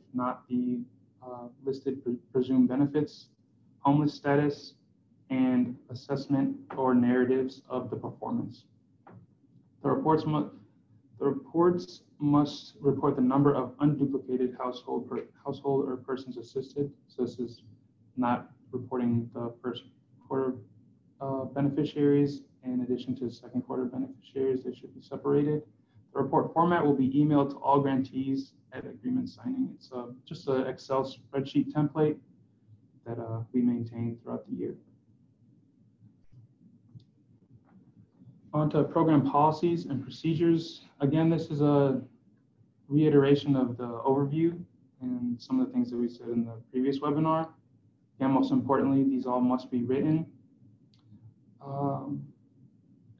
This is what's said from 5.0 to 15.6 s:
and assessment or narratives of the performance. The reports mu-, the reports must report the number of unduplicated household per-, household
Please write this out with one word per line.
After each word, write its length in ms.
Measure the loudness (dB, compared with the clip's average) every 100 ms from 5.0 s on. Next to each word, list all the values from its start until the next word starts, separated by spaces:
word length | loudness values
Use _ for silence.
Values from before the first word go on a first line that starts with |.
| _ _ -4
and 460 | 0 2 2 0 -4 -12
assessment 680 | -12 -6 -6 0 0 0 -2 -8 -2
or 180 | 2
narratives 680 | 4 6 4 4 2 0 -6 -8
of 180 | -8 -6
the 60 | -8
performance. 680 | -8 -10 -6 -4 -6 -10 _ _ _ _ -20 -20 -20 _ _ _ _ _
The 80 | -2
reports 360 | 0 2 2 2
mu-, 240 | -2 -2 -8 -20 _ _ _ _ -4
the 80 | -2
reports 760 | -2 -2 2 4 4 -2 -16 _ -2
must 560 | 4 4 4 -2 -16 -4
report 360 | 0 2 2 2
the 60 |
number 320 | 2 4 4
of 220 | 4 -2 0
unduplicated 800 | 2 2 0 -2 -2 -2 -2 -2
household 500 | -8 -8 -6 -6 -6
per-, 200 | -8 -10 _
household 440 | -10 -6